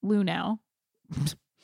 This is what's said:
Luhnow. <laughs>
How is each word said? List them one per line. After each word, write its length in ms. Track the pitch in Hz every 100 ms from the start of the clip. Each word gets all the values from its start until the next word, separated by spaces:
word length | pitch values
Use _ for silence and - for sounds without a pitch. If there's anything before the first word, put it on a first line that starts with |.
Luhnow. 540 | 196 208 185 170 180 220 _ _ _ _ -
<laughs> 220 | 165 147 - _ _